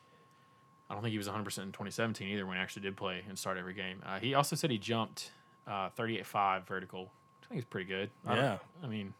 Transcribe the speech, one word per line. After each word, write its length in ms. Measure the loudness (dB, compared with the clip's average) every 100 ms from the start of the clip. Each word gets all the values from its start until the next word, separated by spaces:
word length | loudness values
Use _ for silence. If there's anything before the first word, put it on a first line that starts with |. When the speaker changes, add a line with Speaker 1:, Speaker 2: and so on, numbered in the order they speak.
| -20 -20 -20 -20 -20 -20 -20 -20 -10
Speaker 1:
I 40 |
don't 100 | -4
think 80 | 0
he 60 | 0
was 100 | 0
a 40 |
hundred 140 | -2 -2
percent 200 | -4 -6
in 40 |
twenty 200 | -6 -6
seventeen 380 | 0 0 0 -2
either 160 | -2 0
when 100 | 0
he 40 |
actually 220 | -2 -2
did 120 | -4 -2
play 280 | -2 -2 -6
and 100 | -6
start 200 | -2 -2
every 160 | -2
game. 280 | -4 -6 -6 -6
Uh, 140 | -2
he 140 | 2 4
also 200 | 4 4
said 140 | 2
he 80 | 2
jumped, 540 | 2 2 2 -2 -10 -12 -20 -16 -6
uh, 220 | -2 -2
thirty-eight 360 | 0 0 0 0
five 400 | 4 6 4 2
vertical, 360 | -4 -4 -8
which 420 | -10 -12 -20 -20 -8
I 20 |
think 100 | -6
is 60 | -4
pretty 220 | -4 -2
good. 240 | 0 -2 -4 2
I 100 | 4
don't, 80 |
Speaker 2:
Yeah. 140 | 4 2 -6 -10
Speaker 1:
I 40 | -4
mean, 260 | -4 -4 0